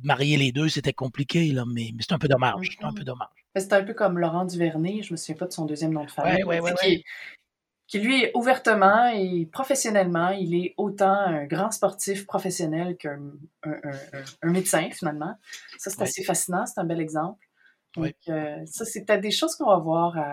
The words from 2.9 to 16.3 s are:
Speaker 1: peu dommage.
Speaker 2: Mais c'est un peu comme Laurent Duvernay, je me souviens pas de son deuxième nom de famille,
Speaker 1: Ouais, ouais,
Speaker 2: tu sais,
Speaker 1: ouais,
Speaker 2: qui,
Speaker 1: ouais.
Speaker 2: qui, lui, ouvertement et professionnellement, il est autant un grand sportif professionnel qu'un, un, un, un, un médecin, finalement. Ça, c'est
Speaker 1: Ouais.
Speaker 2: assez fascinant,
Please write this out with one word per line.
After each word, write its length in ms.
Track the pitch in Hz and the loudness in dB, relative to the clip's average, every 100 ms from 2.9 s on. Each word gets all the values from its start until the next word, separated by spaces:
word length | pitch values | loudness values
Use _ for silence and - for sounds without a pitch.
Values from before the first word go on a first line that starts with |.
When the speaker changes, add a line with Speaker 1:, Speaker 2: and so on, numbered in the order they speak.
| - | -6
Speaker 1:
peu 80 | 135 | -8
dommage. 240 | 123 - _ _ 190 | -8 -10 _ _ -6
Speaker 2:
Mais 60 | |
c'est 120 | 196 | 2
un 100 | 202 | 2
peu 120 | 196 226 | 2 0
comme 240 | 202 175 | 2 2
Laurent 260 | 165 170 185 | 2 0 -2
Duvernay, 560 | 175 170 156 170 214 | 0 0 2 -2 -2
je 120 | 208 | -6
me 40 | 160 | -8
souviens 180 | - 156 | -8 -8
pas 120 | 180 | -6
de 60 | |
son 120 | - 156 | -4 -4
deuxième 280 | 151 160 | -2 -2
nom 120 | 156 147 | -2 -4
de 60 | |
famille, 320 | - 147 190 | -2 0 2
Speaker 1:
Ouais, 160 | 185 170 | 2 0
ouais, 120 | 170 | 0
Speaker 2:
tu 60 | 180 | 2
sais, 80 | 190 | 4
Speaker 1:
ouais, 40 | |
Speaker 2:
qui, 60 | 170 | 2
Speaker 1:
ouais. 60 | - - - - _ _ _ _ - | 0 -16 -16 -20 _ _ _ _ -6
Speaker 2:
qui, 120 | 202 | -2
lui, 260 | 220 262 233 | 2 2 2
ouvertement 760 | - 233 262 233 220 196 214 240 | 2 2 4 4 6 6 6 6
et 320 | 220 190 175 160 | 2 0 0 -2
professionnellement, 800 | - 262 269 233 208 180 170 175 | -2 0 0 2 2 2 2 0
il 260 | 196 175 175 | 0 0 0
est 180 | 180 - | -2 -2
autant 340 | 202 202 196 | -4 2 4
un 340 | 196 190 156 143 | 4 2 0 -2
grand 240 | 160 208 | -2 -2
sportif 560 | - 190 - - 196 196 | 0 0 0 -4 -6 -4
professionnel 720 | 196 190 180 160 156 180 175 | -4 -2 -2 -2 -2 -4 -6
qu'un, 220 | 151 143 143 143 160 _ | -8 -10 -12 -16 -20 _
un, 80 | 156 | -10
un, 200 | 151 147 139 - | -8 -8 -12 -12
un, 100 | 139 131 - | -14 -16 -4
un 100 | 165 | 2
médecin, 380 | 180 185 165 190 | 2 2 2 0
finalement. 440 | - 165 147 160 214 - - - - | -4 -6 -4 -8 -10 -16 -20 -18 -12
Ça, 140 | 196 | -10
c'est 60 | 190 | -4
Speaker 1:
Ouais. 40 | 185 | -4
Speaker 2:
assez 180 | - | -2
fascinant, 420 | 190 | -2